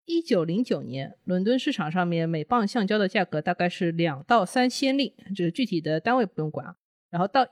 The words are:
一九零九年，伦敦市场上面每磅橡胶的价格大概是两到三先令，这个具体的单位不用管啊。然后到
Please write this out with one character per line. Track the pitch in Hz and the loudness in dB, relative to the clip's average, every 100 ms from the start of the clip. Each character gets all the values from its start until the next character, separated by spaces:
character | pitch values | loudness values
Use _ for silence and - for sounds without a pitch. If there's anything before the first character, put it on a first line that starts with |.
| - | -4
一 | 339 | -4
九 | 330 196 | 2 0
零 | 160 190 | 2 0
九 | 247 160 | 0 -4
年， | 131 131 - - | -4 -8 -10 -10
伦 | - 185 | -2 0
敦 | 196 254 | 2 2
市 | 302 | 0
场 | 226 156 | -2 -2
上 | 180 | 0
面 | 175 165 165 | 0 0 0
每 | 165 | -2
磅 | 151 247 202 | 0 0 2
橡 | 240 | 0
胶 | 196 214 | 0 2
的 | 190 | 2
价 | 214 | 0
格 | 180 156 | 0 -2
大 | 180 | -2
概 | 175 175 | 0 -2
是 | - 170 | 0 -2
两 | 165 165 135 | 0 -2 -2
到 | - 233 | 2 2
三 | 185 254 254 | 4 2 0
先 | - 269 277 | 0 0 0
令， | 247 - - 196 | -2 -6 -10 -2
这 | |
个 | 180 | -2
具 | 226 | 0
体 | 247 170 | -2 -2
的 | 160 160 | -2 -2
单 | 226 254 | 2 2
位 | 202 | 0
不 | - | -2
用 | 156 | -4
管 | 135 - | -6 -10
啊。 | - _ _ _ | -16 _ _ _
然 | 170 | -2
后 | 190 | 2
到 | 269 247 | 2 2